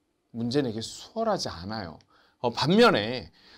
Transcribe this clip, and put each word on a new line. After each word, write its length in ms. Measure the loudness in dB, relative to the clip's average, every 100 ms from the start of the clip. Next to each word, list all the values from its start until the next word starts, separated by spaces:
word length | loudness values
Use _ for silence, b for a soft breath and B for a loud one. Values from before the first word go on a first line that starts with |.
| _ _ _
문제 300 | -6 -2 0
내기 200 | -2 -4
수월하지 680 | -10 -14 -14 -6 -2 -2 -4
않아요. 480 | -8 -10 -10 -10 -14 _ b b b
어, 120 | -4
반면에, 800 | 0 2 6 6 6 0 -4 -8 b b